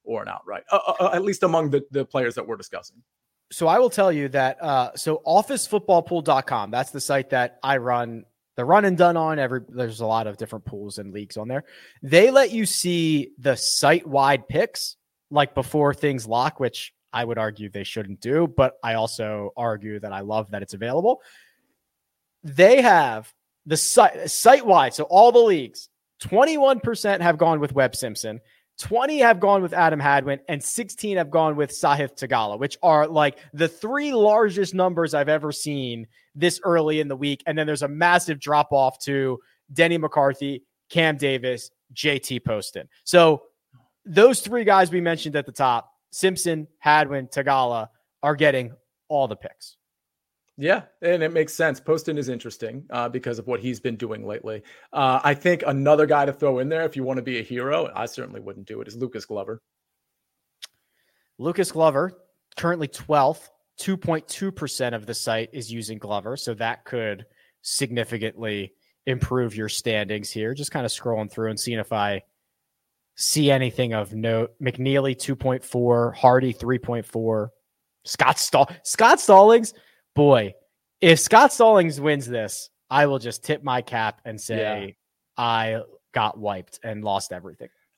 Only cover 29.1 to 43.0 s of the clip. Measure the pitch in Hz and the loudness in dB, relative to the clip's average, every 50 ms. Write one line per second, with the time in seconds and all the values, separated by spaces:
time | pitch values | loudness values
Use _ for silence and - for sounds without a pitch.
29.1 | 311 294 254 233 220 180 196 196 202 196 185 170 185 180 170 160 156 147 139 143 | 2 4 4 4 4 4 4 4 4 4 2 0 0 2 2 2 2 2 2 2
30.1 | 143 139 131 143 139 139 - - 160 143 - - - - 240 196 - - - 208 | 2 2 2 0 -4 -6 -6 -8 -8 -6 -6 -6 -8 -8 -8 -10 -10 -10 -8 -4
31.1 | 196 180 165 143 147 170 160 156 151 147 147 135 - - - 151 143 147 143 131 | -2 -2 -2 0 0 0 2 2 0 -2 -4 -4 -4 -2 0 0 0 0 -2 -4
32.1 | - - 139 120 131 120 110 104 101 110 135 143 - - - 175 156 151 151 156 | -8 -10 -6 -2 -2 0 0 -2 -4 -6 -6 -8 -6 -2 2 4 4 4 4 2
33.1 | 165 151 151 143 139 - - - - 147 165 160 - - - 214 269 285 294 294 | 2 2 0 0 0 -4 -14 -14 -6 -4 -4 -4 -4 -6 -8 -6 -4 -4 -4 -2
34.1 | 262 233 208 208 214 220 226 208 175 202 196 - - 185 185 185 175 165 165 156 | 0 2 4 4 4 4 2 2 0 -2 -4 -2 -2 0 0 0 0 -2 -2 -2
35.1 | 156 147 143 147 156 156 147 151 143 - - 151 147 139 131 123 117 117 113 - | -2 -2 0 0 0 0 -2 -4 -8 -8 -8 -8 -8 -6 -8 -8 -10 -12 -14 -18
36.1 | _ _ _ _ - 143 160 175 170 - - 190 170 165 156 156 156 156 151 143 | _ _ _ _ -6 -2 -2 -2 0 -2 0 0 2 2 2 2 0 -2 -2 -4
37.1 | 139 127 143 143 139 - - 170 151 156 156 151 151 127 143 139 147 151 170 175 | -6 -6 -4 -4 -4 -4 -6 -6 -4 -4 -4 -4 -4 -4 -4 -6 -2 0 2 4
38.1 | 175 175 175 170 151 139 - 143 147 147 147 - 143 135 135 127 - - - 143 | 4 2 2 -2 -6 -6 -4 0 2 2 2 2 2 2 2 2 0 -4 -6 -4
39.1 | 139 139 135 131 127 120 - _ _ _ _ - 143 156 165 170 170 165 156 151 | -2 -2 -2 -2 -4 -6 -10 _ _ _ _ -6 0 2 2 2 2 0 -2 -2
40.1 | - 151 139 139 135 - 143 139 139 123 - _ _ _ _ - - 170 165 160 | 0 2 2 2 0 -2 -6 -8 -8 -10 -12 _ _ _ _ -6 -2 0 2 2
41.1 | 151 135 143 139 135 127 120 131 123 117 - - _ _ _ _ 127 - - 151 | 0 0 -2 -2 -2 -2 -2 -4 -6 -6 -8 -16 _ _ _ _ _ -4 -2 -2
42.1 | 143 135 - - 131 123 - 131 110 104 95 - - 90 67 - _ _ | -2 -2 -2 -6 -8 -8 -6 -6 -6 -6 -8 -10 -12 -16 -16 -18 _ _